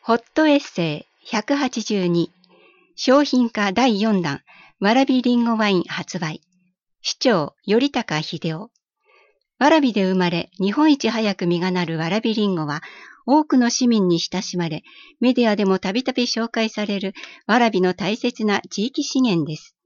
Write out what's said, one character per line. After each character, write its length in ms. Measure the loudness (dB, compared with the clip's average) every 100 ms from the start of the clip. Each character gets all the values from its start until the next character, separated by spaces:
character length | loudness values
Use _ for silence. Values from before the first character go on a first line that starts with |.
ホ 120 | 0
ッ 80 | -2 0
ト 120 | 0 4
エ 100 | 4
ッ 40 |
セ 460 | 0 -4 -4 -4 -12
イ 0 | _ -8
百 240 | -6 -2
八 280 | -2 -2 -4
十 240 | -4 -2 0
二、 240 | 0 -2 _ _ _ _ _ _ -6
商 260 | 2 4
品 280 | 4 2 0
化 220 | 0 0
第 280 | 2 2 2
四 220 | 2 0
弾、 200 | -2 -6 _ -20 -20 _
わ 160 | 0
ら 100 | 2
び 180 | 2 2
り 140 | 2 2
ん 80 |
ご 120 | 2 0
ワ 120 | 2
イ 100 | 0
ン 40 |
発 360 | -2 -10 -8 -8
売。 220 | -8 -10 _ _ _ _ _ _
市 140 | -10 -2
長、 380 | 2 2 0 _ 0
頼 240 | 0 2
高 320 | -2 -4 -6
秀 340 | -6 -8 -6 -8
夫。 140 | -12 _ _ _ _ _ _ _ _ _
わ 120 | 4
ら 100 | 4
び 120 | 2
で 120 | 2
生 100 | 0 2
ま 120 | 0
れ、 200 | -2 -6 _
日 140 | -2
本 180 | 2 4
一 180 | 4 0
早 260 | -2 -2
く 120 | -2 -2
実 140 | 0
が 100 | 0
な 140 | -2
る 140 | -4 -4
わ 100 | -2
ら 120 | -2
び 140 | -2
り 120 | 0 0
ん 80 |
ご 120 | -2 -4
は、 160 | -6 -10 -20 -20 -14 0
多 180 | 2
く 140 | 4 2
の 120 | 2
市 180 | 0 2
民 200 | 2 2
に 100 | 0
親 240 | -2 -8
し 140 | -6 -6
ま 120 | -4
れ、 140 | -6 -12 -20 -20 _
メ 140 | 0
デ 80 | 2
ィ 60 | 2
ア 60 |
で 100 | 2
も 140 | 2 0
た 140 | 0
び 100 | -4
た 100 | -4
び 120 | -4
紹 240 | -2 -2 -4
介 180 | -4 -4
さ 180 | -4 -6
れ 120 | -4
る 160 | -6 -10 -20 -16 0
わ 120 | 2
ら 120 | 4
び 100 | 2
の 140 | 0
大 220 | 0 -4 -2
切 280 | -4 -2
な 160 | -2 -2 -4
地 160 | -6 -4
域 180 | -4
資 160 | -4 0
源 260 | 2 2 -2
で 100 | -8
す。 200 | -14 _